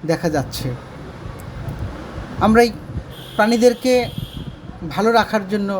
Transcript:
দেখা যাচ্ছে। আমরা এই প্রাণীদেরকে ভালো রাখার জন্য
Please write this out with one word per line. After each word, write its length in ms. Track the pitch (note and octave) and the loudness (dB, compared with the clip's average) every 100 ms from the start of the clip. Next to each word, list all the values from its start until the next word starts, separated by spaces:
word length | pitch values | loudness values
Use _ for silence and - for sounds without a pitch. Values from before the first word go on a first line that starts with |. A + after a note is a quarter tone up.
| D#3 | -2
দেখা 200 | D#3+ E3+ D3+ | 0 0 0
যাচ্ছে। 320 | B2+ - B2+ B2 - - - - - - - - - - - - - - - - G3+ | -2 -4 -6 -6 -10 -14 -14 -12 -12 -12 -12 -10 -8 -6 -8 -8 -10 -10 -10 2 6
আমরা 160 | A3 A#3+ | 8 6
এই 60 | - - - - - - - | 2 -10 -10 -10 -14 -10 2
প্রাণীদেরকে 580 | G#3+ A#3 A#3+ A#3 B3+ B3 A#3+ - - - - - - - E3+ | 4 6 6 6 2 2 2 -6 -10 -10 -12 -12 -16 -12 -6
ভালো 160 | C#3+ G#3+ | 0 4
রাখার 320 | A#3 G#3 A3 F#3+ | 4 4 0 0
জন্য 200 | G#3 G3+ G3 | -2 0 -2